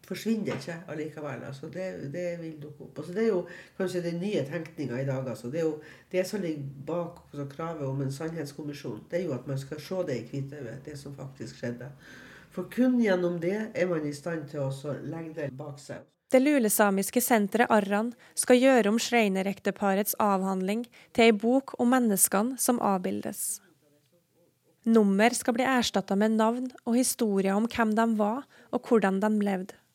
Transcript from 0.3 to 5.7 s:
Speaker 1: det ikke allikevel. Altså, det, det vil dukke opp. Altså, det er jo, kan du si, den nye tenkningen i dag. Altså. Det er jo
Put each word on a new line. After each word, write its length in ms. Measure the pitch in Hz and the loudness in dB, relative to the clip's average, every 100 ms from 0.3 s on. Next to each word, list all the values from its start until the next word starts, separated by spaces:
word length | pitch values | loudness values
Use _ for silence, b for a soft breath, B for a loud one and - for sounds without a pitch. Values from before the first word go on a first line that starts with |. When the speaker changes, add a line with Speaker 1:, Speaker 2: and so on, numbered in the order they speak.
| 220 160 | -2 -2
Speaker 1:
det 60 | 135 | -6
ikke 160 | - 165 - | -8 -12 -10
allikevel. 520 | 156 156 156 147 123 123 | -8 -8 -8 -10 -8 -10
Altså, 200 | 139 156 | -12 -12
det, 120 | 175 185 180 139 | -8 -8 -8 -8
det 120 | 175 175 170 | -6 -6 -6
vil 180 | 165 156 | -10 -12
dukke 240 | 147 - - | -16 -16 -16
opp. 140 | - | -12
Altså, 120 | 165 180 | -6 0
det 80 | |
er 80 | 226 | 2
jo, 80 | 185 175 B B - | 2 -2 B B -6
kan 120 | 185 | -4
du 40 | |
si, 100 | 175 | -2
den 160 | 170 170 | -4 -4
nye 220 | 196 185 135 | -2 -2 -2
tenkningen 540 | 165 160 - 131 123 | -6 -8 -8 -6 -4
i 60 | 139 | -2
dag. 180 | 131 127 | -4 -4
Altså. 240 | 110 120 | -8 -6
Det 100 | 160 | -2
er 60 | |
jo 140 | 160 | -2